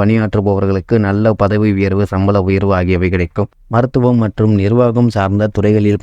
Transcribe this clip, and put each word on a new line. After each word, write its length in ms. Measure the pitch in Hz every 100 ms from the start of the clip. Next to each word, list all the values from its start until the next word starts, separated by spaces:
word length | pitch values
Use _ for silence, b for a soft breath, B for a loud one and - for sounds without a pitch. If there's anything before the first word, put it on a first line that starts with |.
பணியாற்றுபவர்களுக்கு 960 | 101 113 107 107 101 98 98 98 87 117
நல்ல 360 | 101 101 110
பதவி 380 | 104 101 104 107
உயர்வு, 340 | 98 98 98 101
சம்பள 360 | 95 98 101
உயர்வு 320 | 92 95 98
ஆகியவை 360 | 92 90 90 90
கிடைக்கும். 380 | 90 87 - 101 _ -
மருத்துவம் 500 | 113 123 139 123 123
மற்றும் 360 | 110 - 110
நிர்வாகம் 560 | 104 98 117 123 117 120
சார்ந்த 380 | 110 98 101 107
துறைகளில் 500 | 104 104 107 104 104